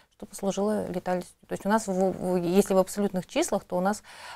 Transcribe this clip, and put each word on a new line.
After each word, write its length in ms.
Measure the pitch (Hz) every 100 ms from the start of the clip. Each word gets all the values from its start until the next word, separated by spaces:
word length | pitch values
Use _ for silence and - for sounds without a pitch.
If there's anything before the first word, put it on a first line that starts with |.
| _ _
что 80 |
послужило 640 | - - 196 190 202 208 180
летальностью. 480 | 175 180 180 175 - -
То 60 |
есть 140 | 180 196
у 20 |
нас, 180 | 214 202
в, 60 |
в, 440 | 185 190 - 185 180
если 360 | 175 190 -
в 60 | 190
абсолютных 480 | 185 - 202 185 -
числах, 380 | 269 339 202
то 120 | - 180
у 60 |
нас 200 | 190 208 - - -